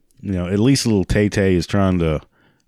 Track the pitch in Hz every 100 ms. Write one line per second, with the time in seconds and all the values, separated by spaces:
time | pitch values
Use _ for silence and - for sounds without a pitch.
0 | _ _ 98 92 87 101 120 139 117 104
1 | 90 107 104 - 95 90 - 101 95 90
2 | 82 76 - _ _ _